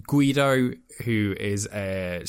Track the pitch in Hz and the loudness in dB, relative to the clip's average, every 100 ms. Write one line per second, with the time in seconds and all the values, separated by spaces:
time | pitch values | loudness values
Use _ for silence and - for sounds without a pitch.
0 | - 143 139 139 139 131 123 - - - | 0 2 4 4 4 4 2 -2 -14 -8
1 | 120 110 104 - 101 101 101 104 98 95 | -2 0 0 -2 -4 -4 -4 -6 -4 -4
2 | 90 87 | -4 -6